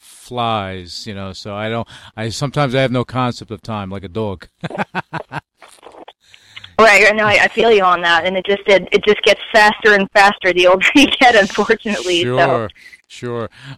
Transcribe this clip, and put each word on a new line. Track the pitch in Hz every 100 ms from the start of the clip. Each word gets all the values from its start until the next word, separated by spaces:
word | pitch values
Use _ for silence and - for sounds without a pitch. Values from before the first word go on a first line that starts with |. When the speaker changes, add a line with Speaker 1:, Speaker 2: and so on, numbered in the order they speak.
Speaker 1:
flies, | _ - - 123 117 110 95 92 87 - 113
you |
know, | 98 95
so | 95 110
I | 101 110
don't, | 117 107 - - -
I, | 113
sometimes | 101 143 147 143
I | 131
have | 135
no | 123
concept | 117 127 123 - 107
of | 104
time, | - 107 95
like | 98
a | 92
dog. | 98 107 92 - _
<laughs> | - - - 185 - 160 - 139 _ _ - _ - - - _ _ _ _ - - -
Speaker 2:
Right, | 220 196
right, | 196
no, | 214 214
I, | 208
I | 196
feel | - 226
you | 208
on | 185 175
that, | 175 170
and | 180 190
it |
just, | 185 196 -
it, | 190 180
it | 196
just | 208 208
gets | 214 196 -
faster | 220 208 208 220
and | 202 196
faster | 208 196 208 185
the | 175 180
older | 190 185
<laughs> | 285
you | -
get, | - 254 226
unfortunately, | 196 - 208 220 220 202 180 170
so. | 147 127
Speaker 1:
Sure, | 165 123 107 _ - - _
sure. | - 120 120 110 _ 135